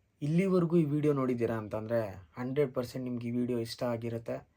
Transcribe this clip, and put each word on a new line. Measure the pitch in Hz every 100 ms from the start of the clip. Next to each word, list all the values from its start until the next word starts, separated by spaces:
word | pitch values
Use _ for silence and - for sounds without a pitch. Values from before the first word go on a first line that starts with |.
| _ _
ಇಲ್ಲಿವರೆಗೂ | 147 170 190 185 170 175
ಈ |
ವಿಡಿಯೋ | 147 147 147
ನೋಡಿದ್ದೀರಾ | 143 127 120 113 113
ಅಂತಂದ್ರೆ, | 107 107 110 117 104 92 -
ಹಂಡ್ರೆಡ್ | - 127 135 139
ಪರ್ಸೆಂಟ್ | 131 123 131
ನಿಮ್ಗೆ | 127 120 120
ಈ |
ವಿಡಿಯೋ | 123 120 120
ಇಷ್ಟ | 117 -
ಆಗಿರುತ್ತೆ. | 123 117 117 117 120 135 -